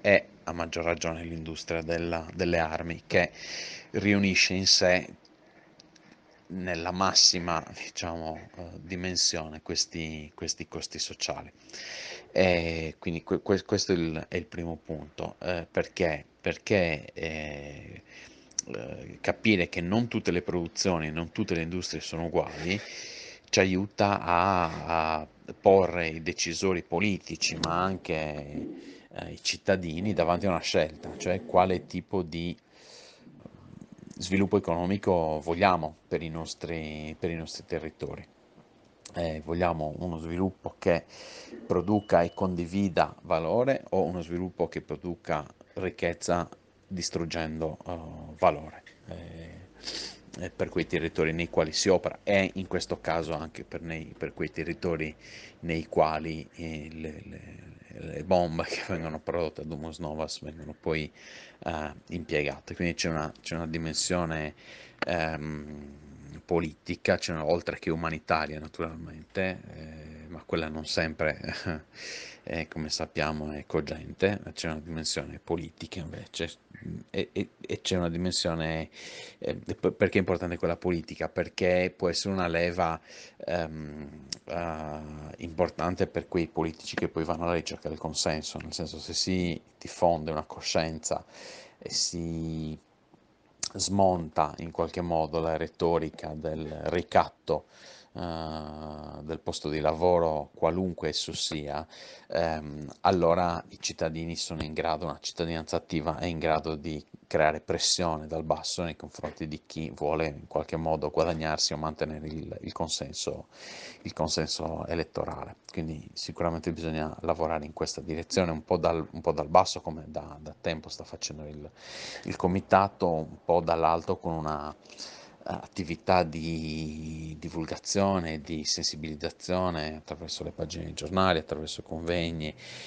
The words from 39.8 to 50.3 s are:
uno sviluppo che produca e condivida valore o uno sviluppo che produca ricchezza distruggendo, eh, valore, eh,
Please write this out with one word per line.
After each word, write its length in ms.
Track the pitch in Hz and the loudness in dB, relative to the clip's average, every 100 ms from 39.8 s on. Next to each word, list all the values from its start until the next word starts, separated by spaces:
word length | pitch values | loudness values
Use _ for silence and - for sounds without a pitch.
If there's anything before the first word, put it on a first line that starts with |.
| 78 76 | -2 -2
uno 180 | 87 80 | -4 -4
sviluppo 580 | 80 87 95 - - - | -4 0 0 0 -10 0
che 260 | 95 85 - - - - - - - | 4 4 2 -16 -16 -16 -14 -14 0
produca 560 | 87 87 104 - 87 | 2 4 2 6 6
e 100 | 87 | 6
condivida 800 | - 95 87 85 98 98 85 78 - | 2 0 0 0 2 2 4 2 0
valore 640 | - 82 82 107 131 131 - | 0 2 4 2 4 0 2
o 140 | 95 | 2
uno 180 | 82 90 | 2 0
sviluppo 460 | 82 87 92 - 85 | -2 -2 -2 0 -2
che 140 | - | -2
produca 640 | - 76 90 85 - 78 69 - - | -6 -6 -6 -8 -2 -2 -2 -16 -12
ricchezza 760 | - 92 - 87 87 - 87 82 - _ _ _ | -4 -4 0 -2 0 0 0 0 -8 _ _ _
distruggendo, 920 | 92 - 85 82 82 80 78 80 76 - | -6 -2 -2 -2 -2 -2 -2 -4 -4 -8
eh, 500 | 85 80 80 78 78 | -8 -8 -12 -14 4
valore, 460 | 90 76 - - - - - | 4 4 -6 -14 -20 -20 -14
eh, 440 | 87 85 82 80 85 92 - - - - - - | -12 -12 -14 -14 -16 -18 -14 -10 -8 -10 -14 -16